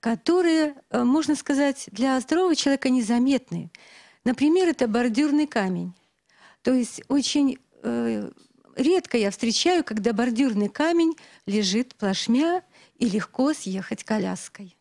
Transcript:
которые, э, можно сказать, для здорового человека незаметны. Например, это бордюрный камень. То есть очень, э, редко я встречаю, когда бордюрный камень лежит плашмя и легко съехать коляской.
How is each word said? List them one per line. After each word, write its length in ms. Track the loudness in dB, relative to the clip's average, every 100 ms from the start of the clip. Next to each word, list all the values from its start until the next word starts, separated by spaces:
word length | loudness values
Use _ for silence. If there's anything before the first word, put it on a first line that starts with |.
которые, 720 | -2 -2 2 2 4 2 0 -4 _
э, 140 | 0
можно 320 | 2 2 2 -4
сказать, 520 | -2 0 0 -2 -10
для 260 | -4 -2 -2
здорового 380 | 0 0 2 2
человека 340 | 0 0 0
незаметны. 800 | 0 2 2 2 0 -2 -10 -10 -18 -20 -20 -20 _
Например, 440 | -4 2 4 4 2
это 200 | 2 0
бордюрный 580 | 2 0 0 2 2 0
камень. 480 | 0 -2 -4 -6 -12 _ _ _ _ -20 _
То 120 | 0
есть 280 | 0 0 -8 -2
очень, 500 | -2 0 0 0 -2 _ _
э, 460 | -6 -4 -2 -4 -6 -12 _ _ _
редко 420 | -2 2 2 0 -2
я 140 | -2
встречаю, 540 | -2 -2 0 2 2
когда 280 | 0 -2 -2
бордюрный 560 | 0 -2 0 0 2 -2
камень 460 | 0 2 4 2 0 -12 -16 -4
лежит 480 | -2 0 0 -2
плашмя 680 | -4 -2 -2 0 2 2 0 -4 _ -20 _
и 100 | -2
легко 460 | -2 -4 -2 0
съехать 480 | 0 -6 -8 -8 -10
коляской. 760 | -4 -4 -2 -6 -10 -18 -20 _